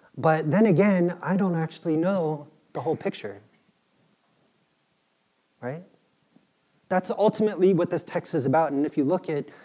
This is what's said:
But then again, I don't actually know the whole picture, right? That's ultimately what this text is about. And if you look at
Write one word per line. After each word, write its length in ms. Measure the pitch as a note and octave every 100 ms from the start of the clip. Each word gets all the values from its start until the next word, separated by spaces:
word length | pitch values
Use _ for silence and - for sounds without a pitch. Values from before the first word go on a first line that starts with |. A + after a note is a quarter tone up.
| _ -
But 340 | D#3+ D#3 D#3
then 140 | F3+ A3
again, 520 | D#3+ G#3 F#3 F3 F3
I 160 | D#3 F3+
don't 180 | F#3+ E3
actually 400 | D#3+ - E3+ D#3
know 520 | F3 G3 D#3 D3+ C#3+ _ _
the 80 | D3+
whole 140 | D#3 D3+
picture, 460 | - - G#2 G2+ - _ _ _ _ _ _ _ _ _ _ _ _ _ _ _ _ _ _ _ _ _
right? 220 | B2 D#3+ F#3 _ _ _ _ _ _ _ _ _ -
That's 220 | F#3 F#3
ultimately 640 | - G#3 G#3+ G#3+ F3 F#3+
what 160 | F3 F3
this 140 | E3
text 320 | - E3+ - D#3+
is 100 | C3+
about. 280 | D#3 D#3
And 120 | C#3 D3
if 120 | -
you 80 | C#3
look 240 | F3+ -
at 160 | C#3+ - -